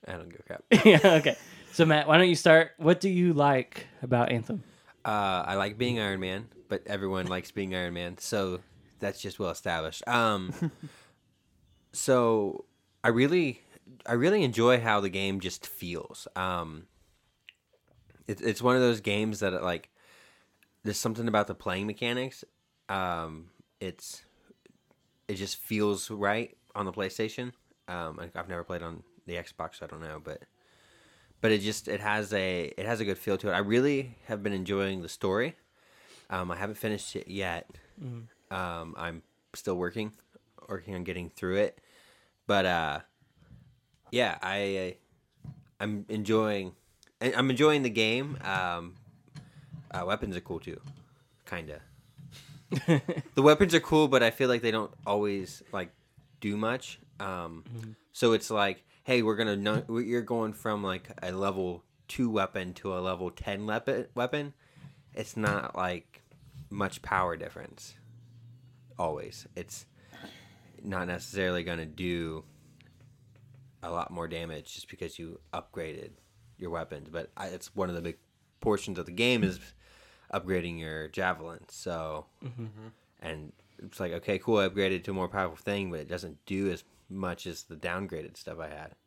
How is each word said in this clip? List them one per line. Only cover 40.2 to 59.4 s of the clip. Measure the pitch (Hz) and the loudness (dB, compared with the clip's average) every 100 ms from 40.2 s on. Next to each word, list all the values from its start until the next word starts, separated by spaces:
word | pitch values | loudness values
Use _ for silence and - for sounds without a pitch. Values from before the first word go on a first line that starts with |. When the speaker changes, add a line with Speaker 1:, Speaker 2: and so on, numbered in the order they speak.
| _ - _ - - | _ -20 _ -20 -10
Speaker 1:
working | 98 87 | -10 -8
on | 92 | -8
getting | 90 90 85 | -6 -6 -8
through | - 92 95 | -6 -2 2
it, | 104 - _ - _ _ _ _ - | 0 -2 _ -20 _ _ _ _ 2
but, | 101 | 2
uh, | 92 87 78 73 - _ _ _ _ - - _ _ _ - | 4 2 0 -4 -10 _ _ _ _ -20 -20 _ _ _ -6
yeah, | 120 113 82 | 0 0 -2
I, | 90 98 101 95 92 90 _ _ _ _ - - - _ | -4 -2 -2 -2 -4 -8 _ _ _ _ -20 -20 -20 _
I'm | 104 104 104 | -4 -4 -4
enjoying, | 110 104 110 107 101 92 - _ _ _ _ | -6 2 4 4 0 -4 -12 _ _ _ _
I, | 123 123 | 0 2
I'm | 135 | 2
enjoying | 123 151 147 | 6 6 6
the | 127 | 2
game. | 107 110 120 139 135 | 2 2 2 -2 -6
Um, | - 95 90 85 85 90 - - _ - - - - - - | -2 -2 0 -4 -8 -16 -20 -20 _ -20 -20 -20 -20 -18 -8
uh, | 92 90 | -6 -2
weapons | 104 104 87 | -2 -2 -6
are | |
cool | - 85 | -6 -8
too, | - 78 - - - _ _ _ - | -8 -14 -16 -20 -20 _ _ _ -10
kinda. | 90 78 76 - | -10 -10 -14 -18
Speaker 2:
<laughs> | - _ - - - - - _ 139 - 151 - - - - | -20 _ -20 -20 -20 -20 -20 _ -4 4 2 4 -6 -2 6
Speaker 1:
The | |
weapons | 143 151 196 | 8 8 6
are | 165 | 4
cool, | - 156 151 | 4 4 6
but | 131 | 6
I | 117 | 4
feel | - 131 | 4 2
like | 120 | 4
they | 117 | 4
don't | 110 104 - - | 4 2 -6 0
always, | 101 104 101 92 - - | 2 2 0 -6 -12 -8
like, | 98 85 _ _ _ _ _ | -8 -8 _ _ _ _ _
do | 101 104 | -4 0
much. | 110 127 - - - - | 0 -2 -6 -18 -20 -10
Um, | 98 90 85 82 - | -6 -6 -8 -12 -14
Speaker 2:
Mm-hmm. | 117 110 110 _ | -12 -12 -16 _
Speaker 1:
so | - 120 | 2 4
it's | 110 - | 4 2
like, | 110 101 95 _ _ | 2 2 0 _ _
hey, | - 127 | 0 2
we're | 110 | 4
gonna | 107 | 2